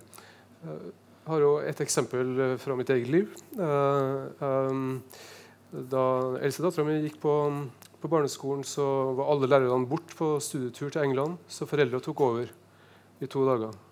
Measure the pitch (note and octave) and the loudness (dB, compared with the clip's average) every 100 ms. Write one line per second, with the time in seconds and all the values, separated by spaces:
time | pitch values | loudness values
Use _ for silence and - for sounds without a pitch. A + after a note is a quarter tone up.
0 | - - - - - - E3 D3+ F3 - | -10 -20 -20 -20 -20 -18 -14 -12 -14 -18
1 | - - - D#3+ C#3+ D3 C#3+ C#3 C#3+ - | -20 -16 -4 4 4 4 0 -4 -2 0
2 | - B2+ B2+ B2+ C3 B2+ C#3 B2+ B2+ C3 | 0 -2 0 0 0 0 -4 -4 0 0
3 | A#2+ E3 G#3 - - B3+ E3 C#3+ C#3 C#3 | 2 2 0 -4 -14 -6 -2 2 2 2
4 | C3+ C3+ C3+ - C#3 C3+ C3+ C3+ C3 C3 | 0 -2 -8 -6 -2 0 0 0 -2 -4
5 | - - - - - - - C#3+ C3 C3 | -10 -20 -20 -20 -20 -20 -16 -12 -4 0
6 | C3 B2+ B2+ B2+ C#3 C3+ E3+ F3 D3+ D#3 | 2 2 0 -2 -2 0 -2 0 0 0
7 | D3+ D3+ D3+ D3 D3 C#3+ C3+ - - - | -2 -2 0 2 2 -2 -6 -12 -20 -12
8 | D#3 D#3+ C#3+ - C3+ C#3 C3+ - C#3 C3+ | -2 0 0 -2 -4 -4 -4 -2 0 0
9 | C3 C3 C#3 D3 C3 C#3 B2+ B2+ B2 D#3+ | 0 0 2 2 6 6 6 2 0 -2
10 | - - D#3+ D3 - C#3+ B2 - C#3+ D#3+ | -6 -4 0 0 -2 -6 -6 -6 -6 0
11 | C#3 C3 D3+ F3 - - - D3 C3 B2+ | 0 2 0 -4 -12 -10 -2 2 2 2
12 | D#3+ D3+ C3+ A#2 A#2 - - - - - | -4 2 2 2 -4 -10 -20 -20 -20 -20
13 | - - C3 C#3 C3+ B2 A2 G2+ - | -20 -12 -6 0 2 2 0 -8 -20